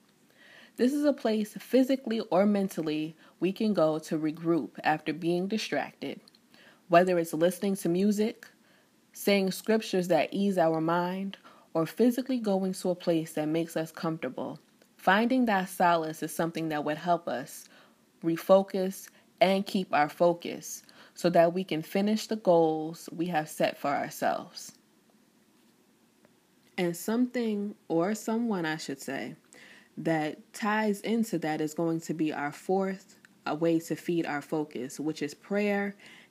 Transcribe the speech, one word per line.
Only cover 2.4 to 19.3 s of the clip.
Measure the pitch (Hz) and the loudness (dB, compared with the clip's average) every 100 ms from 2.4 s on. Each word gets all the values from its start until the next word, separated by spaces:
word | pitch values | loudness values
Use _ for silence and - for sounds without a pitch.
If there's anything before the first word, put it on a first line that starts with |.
| 208 | 4
mentally | 202 190 - 156 151 156 - - - | 4 0 -2 -2 -2 -4 -8 -18 -4
we | 175 | -2
can | 190 220 | 0 0
go | 180 156 156 | 4 2 2
to | - 160 | -2 -2
regroup | 156 165 165 165 127 - | -2 -2 0 0 -2 -4
after | - 151 - | 0 0 -2
being | 151 170 175 190 | -4 -2 0 -2
distracted, | 214 - 143 - - 139 - - _ _ - - - - | -4 -4 -4 -6 -8 -12 -12 -16 _ _ -20 -20 -16 4
whether | 170 185 175 | 6 6 2
it's | 165 | 0
listening | 156 170 180 202 190 | 2 2 2 -2 -2
to | 170 | 0
music, | 175 208 202 220 - - _ _ _ _ _ _ | 2 2 2 -2 -4 -18 _ _ _ _ _ _
saying | - - 202 190 | -4 2 2 2
scriptures | - - 220 - 190 175 | -2 0 0 0 0 2
that | 156 - | 2 2
ease | 196 202 180 | 0 0 4
our | 165 160 | 2 2
mind, | 160 175 175 190 196 - - - _ | 0 0 0 -4 -8 -10 -20 -20 _
or | 165 160 | -2 -2
physically | - 247 240 262 254 | 2 2 2 -2 -2
going | 214 190 190 | 0 0 0
to | 185 190 | -2 -2
a | 175 | -2
place | - 165 160 | 0 0 -2
that | - 151 | -4 -2
makes | 160 165 160 | -2 -2 -4
us | 160 | -6
comfortable. | - 165 160 131 127 127 156 _ _ _ _ | -6 -4 -4 -6 -6 -10 -10 _ _ _ _
Finding | - 196 233 262 233 | 2 4 4 2 2
that | 196 185 | 2 0
solace | - 175 170 156 156 | 2 4 4 0 -6
is | 160 | -6
something | - 165 160 160 | -4 -4 -4 -4
that | 151 143 | -4 -4
would | 156 | -2
help | 175 170 147 | 0 0 -2
us | 123 147 - - - - _ _ _ | -6 -8 -16 -20 -20 -20 _ _ _
refocus | 165 165 - 190 196 196 185 - - _ _ | -4 0 6 6 6 -4 -4 -6 -16 _ _